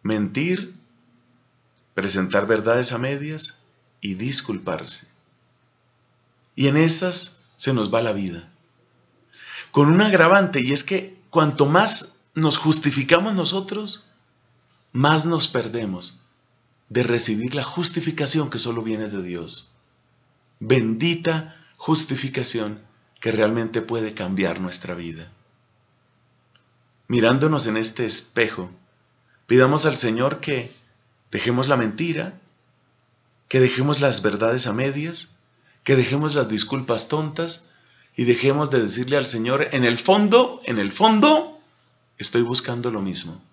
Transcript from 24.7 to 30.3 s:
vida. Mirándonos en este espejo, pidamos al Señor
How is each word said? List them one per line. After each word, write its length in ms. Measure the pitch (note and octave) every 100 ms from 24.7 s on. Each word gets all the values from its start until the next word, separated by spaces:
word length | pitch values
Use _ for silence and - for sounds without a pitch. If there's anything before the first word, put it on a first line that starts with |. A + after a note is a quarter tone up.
| - F2+
vida. 360 | F2 E2+ D#2+ E2 _ _ _ _ _ _ _ _ _ _ _ _ _ _ _ _ _ _
Mirándonos 580 | B2 A2+ C3 D3+ D3+ A#2
en 100 | A2
este 300 | A2+ - A2+
espejo, 640 | - - - A2 - F2+ F#2 _ _ _ _ _ _ -
pidamos 380 | B2 C3 D3+
al 120 | D#3 B2+
Señor 440 | A#2+ A2+ C3+